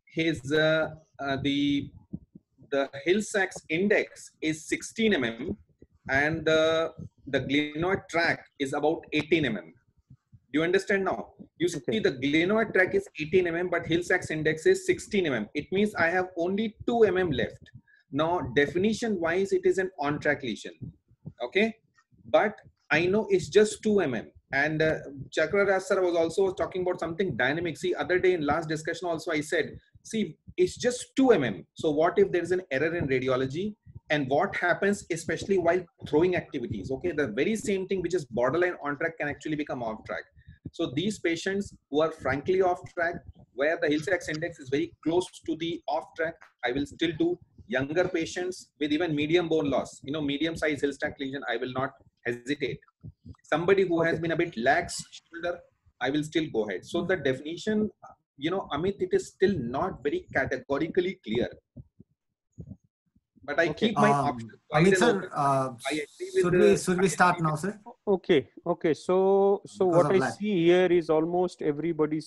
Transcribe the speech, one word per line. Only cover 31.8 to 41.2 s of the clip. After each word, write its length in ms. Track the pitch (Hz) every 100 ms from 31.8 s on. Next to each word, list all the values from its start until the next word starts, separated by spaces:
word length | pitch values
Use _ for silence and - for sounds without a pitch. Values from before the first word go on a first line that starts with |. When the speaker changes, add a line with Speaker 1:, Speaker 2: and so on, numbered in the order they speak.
| 160
Speaker 1:
what 300 | 147 175 185
if 120 | 190
there 120 | 175
is 80 | 170
an 100 | 180 -
error 240 | 131 160 170
in 120 | 139
radiology? 680 | 131 131 127 131 151 214 - - - -
And 180 | 151 135
what 260 | 151 196 -
happens, 480 | 175 160 196 202 -
especially 460 | 160 - 160 - 196
while 260 | 170 180 175 - -
throwing 280 | 151 185 175
activities?" 560 | - 135 117 104 92
Okay, 200 | 131 175
the 180 | 151 139
very 260 | 107 175 220
same 320 | 214 190 185
thing 160 | 190
which 100 | 170
is 100 | 180 143
borderline 500 | 156 123 165 180 170
on 160 | 143 143
track 180 | 165 -
can 100 | 147
actually 280 | 139 160 151
become 260 | 147 135
off 240 | 113 110 -
track. 180 | 85 - - - - -
So 200 | - 160 131
these 220 | 202
patients 560 | 202